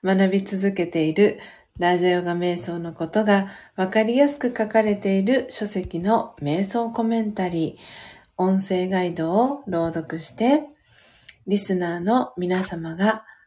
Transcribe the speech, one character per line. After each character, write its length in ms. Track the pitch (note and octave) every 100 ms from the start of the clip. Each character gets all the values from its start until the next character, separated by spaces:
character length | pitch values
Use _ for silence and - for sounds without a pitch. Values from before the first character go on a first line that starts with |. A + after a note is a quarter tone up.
学 300 | F#3 F#3+ F#3+
び 80 | G3
続 340 | F#3+ F#3+ G3
け 120 | F#3+ E3+
て 180 | E3
い 100 | D#3
る 240 | D#3+ G#3 - - - _ -
ラ 160 | F3
ー 40 | F3+
ジ 60 | F3+
ャ 20 |
ヨ 120 | F3+
ガ 140 | F3 F3
瞑 200 | F3+ F3
想 220 | - E3+
の 140 | E3+
こ 160 | D#3+ E3
と 160 | G#3+
が 240 | G#3 G3 G3 - -
わ 140 | - F#3+
か 140 | A3
り 140 | A3 B3
や 120 | C#4+
す 100 | -
く 160 | B3 A#3+
書 120 | G#3+
か 140 | A3+
れ 140 | G#3+ G3+
て 220 | G3+ G3
い 60 |
る 220 | G3 C4+ -
書 160 | - G3+
籍 320 | F#3+ - E3+
の 380 | F#3+ A3+ - -
瞑 240 | C#3+ E3
想 260 | G3 A#3+ A#3
コ 120 | A#3
メ 180 | A3+ A3+
ン 120 | G#3+
タ 160 | G#3 F3+
リ 300 | E3 D#3+ -
ー、 40 | - - - - _ -
音 240 | F#3 F#3+
声 280 | F#3+ F#3 F#3
ガ 160 | F#3+
イ 100 | F3+
ド 180 | E3+ D#3+
を 300 | G3 C4+ C#4+ G3+
朗 260 | E3+ E3
読 280 | E3 D#3 D#3+
し 120 | -
て、 340 | - A#3+ D4+ D4 _ _ _ _ _ - - -
リ 120 | G3+
ス 160 | G3+
ナ 240 | F#3 F3 E3+
ー 20 |
の 320 | F#3 B3+ - -
皆 240 | F3+ F#3
様 340 | F#3 E3+ E3 E3
が 280 | G#3 A3 - -